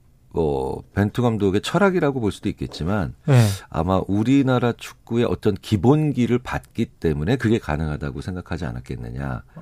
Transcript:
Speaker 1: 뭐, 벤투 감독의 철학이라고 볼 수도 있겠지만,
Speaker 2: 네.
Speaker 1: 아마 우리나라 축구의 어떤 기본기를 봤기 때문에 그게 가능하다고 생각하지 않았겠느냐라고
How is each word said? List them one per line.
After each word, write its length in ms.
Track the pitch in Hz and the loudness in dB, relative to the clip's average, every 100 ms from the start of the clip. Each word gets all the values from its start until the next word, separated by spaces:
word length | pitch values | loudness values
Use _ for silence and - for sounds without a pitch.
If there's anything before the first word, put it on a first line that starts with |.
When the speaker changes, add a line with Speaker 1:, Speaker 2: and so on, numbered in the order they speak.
| _ _ _ 82 | _ _ _ -2
Speaker 1:
뭐, 480 | 78 69 65 - - | 0 0 -4 -6 -6
벤투 280 | - 101 - | -2 0 0
감독의 400 | 120 110 98 98 | 0 2 2 0
철학이라고 580 | - 170 196 180 151 135 | 0 2 2 2 0 0
볼 120 | 107 | -2
수도 160 | - 104 | -2 -6
있겠지만, 640 | - 64 - 78 104 69 - - | -6 -8 -6 -4 -2 -4 -4 2
Speaker 2:
네. 160 | 131 107 98 - | 4 4 0 -6
Speaker 1:
아마 320 | - 85 95 - | -4 0 0 0
우리나라 680 | 101 110 139 131 123 120 | 0 2 4 4 2 2
축구의 500 | 113 - - - 117 107 | -2 -8 -18 -4 0 0
어떤 300 | 90 110 98 | 0 0 -2
기본기를 840 | - 104 113 151 151 127 117 123 | 0 2 4 4 2 0 2 0
봤기 460 | - 71 - - 80 | -2 -8 -6 -6 -6
때문에 500 | - 82 73 76 - | -2 -2 0 0 0
그게 200 | - 113 | 2 2
가능하다고 600 | - 76 80 73 71 69 | 0 -2 -2 -4 -6 -8
생각하지 440 | 95 90 - 85 78 | -8 -10 -8 -6 -6
않았겠느냐라고 800 | 60 64 64 58 60 69 62 - - | -6 -8 -10 -8 -8 -6 -8 -10 -12